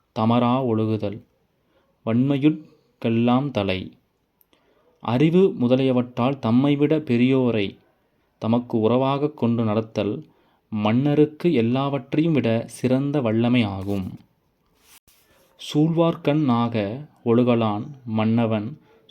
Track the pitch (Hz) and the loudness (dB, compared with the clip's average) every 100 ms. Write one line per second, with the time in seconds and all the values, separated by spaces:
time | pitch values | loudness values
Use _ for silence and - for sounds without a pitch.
0 | _ - 110 120 120 127 131 110 110 110 | _ -2 0 2 2 0 0 0 0 -2
1 | 104 107 - _ _ _ _ _ _ _ | -4 -10 -16 _ _ _ _ _ _ _
2 | - 113 135 143 147 156 - _ _ _ | -2 0 0 0 0 -2 -6 _ _ _
3 | 120 113 120 123 143 143 98 92 - - | -4 0 2 0 0 -2 -2 -4 -8 -16
4 | _ _ _ _ _ _ _ _ _ _ | _ _ _ _ _ _ _ _ _ _
5 | - 123 156 175 190 - 120 127 135 123 | -4 0 2 4 2 2 0 2 2 0
6 | 123 - 120 135 117 120 143 143 147 156 | -2 -2 -2 -2 0 2 2 2 2 0
7 | 151 120 127 135 127 113 98 - _ _ | 0 2 2 2 2 0 -2 -6 _ _
8 | _ _ _ _ 110 117 123 117 110 123 | _ _ _ _ -2 -2 0 0 2 2
9 | 135 139 147 - 117 117 113 104 113 - | 0 -2 -4 -2 -2 0 0 -2 -2 -4
10 | 101 107 - _ _ _ _ 107 107 117 | -4 -6 -10 _ _ _ _ -4 0 2
11 | 143 147 151 - 175 143 113 127 139 139 | 2 4 2 2 0 2 0 0 -2 -4
12 | - 147 165 147 117 113 117 - 127 127 | -4 -2 0 0 0 -2 -4 -6 -2 0
13 | 139 147 117 110 120 123 107 98 95 101 | 0 -2 0 2 2 2 0 -2 -6 -6
14 | 92 - _ _ _ _ _ _ _ - | -6 -12 _ _ _ _ _ _ _ -20
15 | _ _ _ _ _ _ - 147 156 165 | _ _ _ _ _ _ -6 0 0 2
16 | 165 165 - 147 147 117 120 113 101 123 | 0 0 -2 0 2 0 0 -2 -4 -6
17 | 151 _ 120 117 123 117 110 104 135 - | -12 _ 0 2 4 2 0 -2 -8 -14
18 | 120 110 107 113 117 110 107 151 _ _ | -6 -2 0 2 0 -2 -6 -12 _ _
19 | - | -20